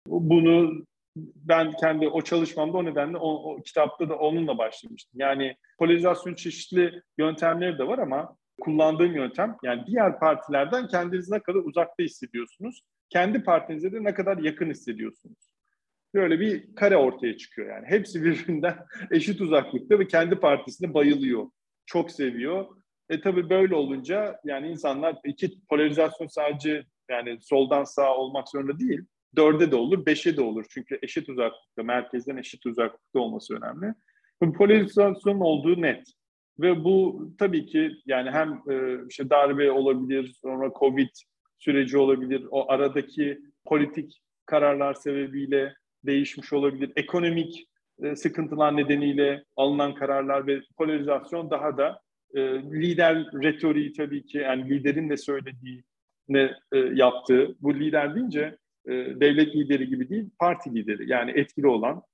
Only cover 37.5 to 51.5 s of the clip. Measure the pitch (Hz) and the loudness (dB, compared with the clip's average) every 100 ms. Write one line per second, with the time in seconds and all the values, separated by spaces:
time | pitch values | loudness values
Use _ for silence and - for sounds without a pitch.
37.5 | 160 - 156 156 - 135 131 127 151 156 | 0 -2 -2 -2 -4 -4 -2 0 -2 -2
38.5 | 135 143 131 131 127 123 - 135 147 143 | -4 -6 -4 -4 -6 -10 -10 2 6 6
39.5 | 139 139 135 135 127 131 135 127 - 131 | 4 2 4 2 0 0 -4 -4 -10 -8
40.5 | 131 135 - 135 131 127 - _ _ _ | -6 -6 2 2 2 0 -4 _ _ _
41.5 | _ 151 139 127 139 135 131 127 135 - | _ 0 0 2 4 4 2 0 -4 -2
42.5 | 135 131 135 139 139 - 156 143 143 - | -4 0 0 2 -2 -4 -4 -4 -6 -14
43.5 | _ - 151 143 156 151 _ _ _ - | _ -2 0 0 -4 -12 _ _ _ -2
44.5 | 151 147 143 139 139 143 139 135 139 135 | 2 4 2 -2 -4 -4 -4 -4 -6 -2
45.5 | 139 139 - _ _ 139 139 143 - - | 0 -2 -8 _ _ 0 0 0 -6 -4
46.5 | 143 139 135 139 151 143 175 170 165 160 | 0 0 -2 -6 -6 -4 -2 0 -2 -4
47.5 | - - _ _ - 143 147 160 165 156 | -10 -20 _ _ -10 -8 -4 -4 -4 -4
48.5 | 151 151 147 139 147 143 139 143 139 - | 0 2 2 2 2 2 2 0 -2 -8
49.5 | - 139 143 143 139 139 139 135 139 139 | -2 0 2 -2 -2 -2 -2 0 -2 -2
50.5 | 139 - - 156 151 143 139 - 170 151 | -4 -6 -4 -2 -2 -2 -2 -4 -10 -6